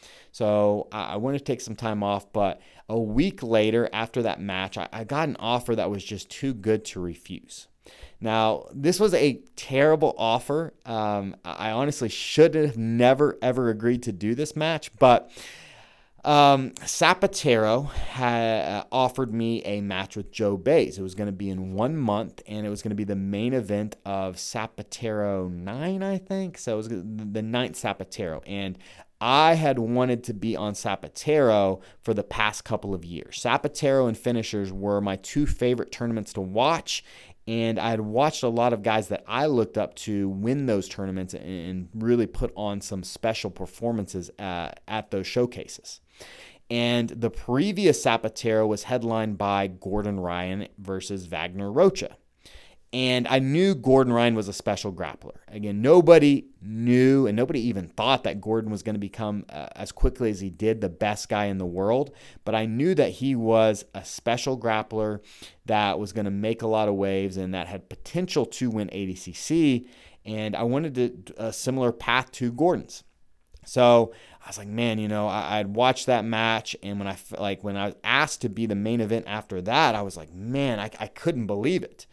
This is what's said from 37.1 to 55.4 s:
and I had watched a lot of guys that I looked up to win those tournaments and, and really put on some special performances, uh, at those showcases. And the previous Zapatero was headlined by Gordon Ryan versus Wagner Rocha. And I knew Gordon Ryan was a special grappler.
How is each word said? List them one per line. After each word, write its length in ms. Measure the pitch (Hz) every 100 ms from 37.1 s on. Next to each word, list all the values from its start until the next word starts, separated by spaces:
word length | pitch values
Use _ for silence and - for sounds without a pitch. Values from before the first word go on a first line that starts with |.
| - - - -
and 320 | 113 113 113
I 120 | 113
had 100 | 113
watched 440 | 107 113 147 -
a 60 | 123
lot 220 | 117 120
of 120 | 113
guys 260 | 104 110 98
that 160 | 101 -
I 200 | 117 156
looked 300 | 123 107 107
up 180 | 101 -
to 340 | - 101 98
win 360 | 98 110 143 135
those 220 | 101 92
tournaments 460 | - 95 95 92
and, 100 | - 76
and 440 | 92 85 92 90
really 340 | 110 113 120 107
put 260 | - 123 -
on 240 | 104 101
some 240 | - 98
special 460 | 90 - 113 110 101
performances, 800 | - 92 - 117 113 95 95 82 -
uh, 320 | 98 87 82 - -
at 240 | 107 -
those 160 | 98 92
showcases. 720 | 123 123 95 - - - - _ - - - - - -
And 400 | 120 120 120 117
the 200 | 117 113
previous 720 | - - 127 202 190 185 -
Zapatero 640 | 131 113 110 - 117 110 107
was 160 | 104
headlined 540 | - 127 117 113 110 98
by 300 | 101 98 98
Gordon 520 | 92 95 104 104 98
Ryan 480 | 90 87 92 95 - -
versus 480 | 98 95 - 98 87
Wagner 460 | 82 87 92 101
Rocha. 460 | 120 190 190 - - _ _ - - - - _
And 340 | 127 127 127 123
I 120 | 135
knew 340 | 135 156 190
Gordon 400 | 160 127 135 127
Ryan 220 | 117 120 110
was 120 | 98
a 60 |
special 400 | - - 98 104
grappler. 440 | 90 80 - - -